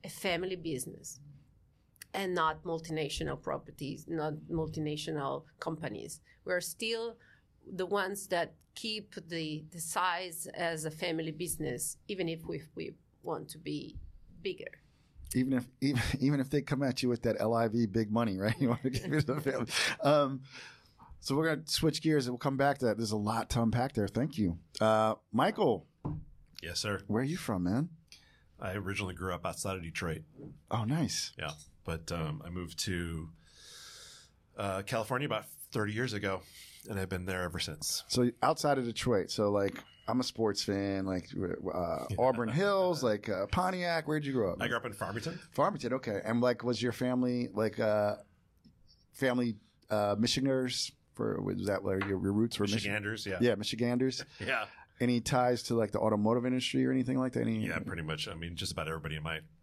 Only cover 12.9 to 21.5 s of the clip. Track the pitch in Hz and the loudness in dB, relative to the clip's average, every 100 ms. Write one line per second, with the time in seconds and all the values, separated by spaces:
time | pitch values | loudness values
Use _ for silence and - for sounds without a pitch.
12.9 | - _ _ - 156 147 156 147 147 - | -10 _ _ -6 -6 -6 -10 -6 -6 -6
13.9 | - - - - - 196 170 - - _ | -12 -14 -18 -20 -8 -6 -6 -10 -14 _
14.9 | _ _ - - 127 131 131 123 _ 135 | _ _ -20 -4 0 2 0 -2 _ 0
15.9 | 127 - - 131 143 135 147 131 135 139 | 2 0 2 2 2 2 0 0 0 0
16.9 | 123 123 117 117 107 107 113 117 117 113 | 2 2 2 2 2 2 4 4 4 4
17.9 | 113 107 110 117 95 101 110 135 120 135 | 2 2 2 2 2 0 4 2 4 0
18.9 | 127 185 151 151 156 147 127 117 - - | -2 0 0 2 2 0 0 0 0 0
19.9 | - 139 147 139 135 135 - - - - | 2 6 6 6 0 -8 -16 -16 -20 -20
20.9 | - - - - 139 160 | -20 -20 -12 0 2 4